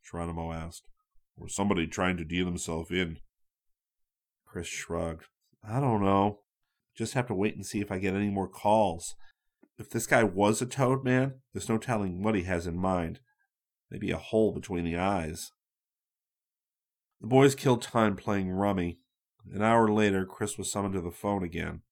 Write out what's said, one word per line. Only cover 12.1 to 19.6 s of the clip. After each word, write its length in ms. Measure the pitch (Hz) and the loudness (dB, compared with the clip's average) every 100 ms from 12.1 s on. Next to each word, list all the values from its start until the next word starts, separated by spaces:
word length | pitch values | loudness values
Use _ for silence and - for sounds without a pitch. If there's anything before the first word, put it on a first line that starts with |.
| 87 | -2
what 120 | 104 | 0
he 100 | 107 | 0
has 220 | 90 87 87 | 0 -2 -2
in 120 | 85 | -2
mind. 420 | 92 92 82 - _ _ _ _ _ _ _ | 0 0 -2 -6 _ _ _ _ _ _ _
Maybe 200 | 104 101 | -8 -6
a 60 | 85 | -6
hole 340 | - 110 110 | 0 2 2
between 360 | 98 90 90 85 | 0 -6 -4 -2
the 100 | 85 | -2
eyes." 560 | 95 101 78 85 - _ _ _ _ _ _ _ _ _ _ _ _ _ _ _ _ _ | 0 0 -4 -8 -14 _ _ _ _ _ _ _ _ _ _ _ _ _ _ _ _ _
The 60 | 107 | 4
boys 280 | 131 139 | 8 8
killed 280 | 135 143 120 | 6 2 2
time 340 | - 120 110 95 | 2 2 2 2
playing 340 | - 101 92 | -2 -2 -2
rummy. 500 | 92 101 98 87 85 _ _ _ _ | 0 0 2 -2 -4 _ _ _ _
An 160 | - - | -6 0